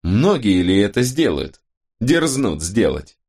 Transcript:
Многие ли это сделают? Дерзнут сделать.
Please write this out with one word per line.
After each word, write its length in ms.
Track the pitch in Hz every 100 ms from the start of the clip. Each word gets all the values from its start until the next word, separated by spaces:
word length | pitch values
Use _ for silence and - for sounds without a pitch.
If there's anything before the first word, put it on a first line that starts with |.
Многие 600 | 82 101 - 175 110 92
ли 120 | 90 98
это 220 | 101 117
сделают? 580 | 123 139 139 73 67 - _ _ _ _
Дерзнут 600 | 123 165 160 131 120 76
сделать. 580 | 82 107 82 71 - _